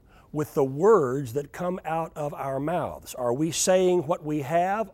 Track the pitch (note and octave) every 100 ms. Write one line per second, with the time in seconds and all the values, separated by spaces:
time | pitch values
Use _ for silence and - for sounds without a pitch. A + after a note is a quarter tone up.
0 | _ - _ D3 D3 D#3+ C3+ C#3 G3 G#3+
1 | B2+ C3+ C3 C3 - - F3+ F3+ D#3+ E3
2 | D#3+ - D3 D#3+ C3+ C3+ D3 E3+ A2+ C#2+
3 | - - A#2+ B2 D#3+ C3 - F#3 F#3 F3+
4 | D3 F3 D3+ D3+ C3+ E3+ F3+ G#3 G#3+